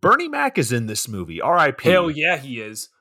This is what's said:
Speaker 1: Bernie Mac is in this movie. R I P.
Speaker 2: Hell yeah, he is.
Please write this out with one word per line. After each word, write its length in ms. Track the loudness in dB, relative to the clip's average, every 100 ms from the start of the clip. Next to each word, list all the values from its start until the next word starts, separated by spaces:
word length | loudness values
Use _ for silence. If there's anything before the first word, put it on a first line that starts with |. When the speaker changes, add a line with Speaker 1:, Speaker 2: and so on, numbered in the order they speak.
Speaker 1:
Bernie 260 | 2 4 2
Mac 300 | -2 -2 0
is 160 | 0
in 140 | -2 -2
this 200 | -6 -6
movie. 320 | -6 -8 -2
R 180 | 2 4
I 140 | 2
P. 180 | 2 4
Speaker 2:
Hell 220 | 4 2
yeah, 240 | 0 -2 -2
he 220 | -6 -12
is. 300 | -12 -12 -16 _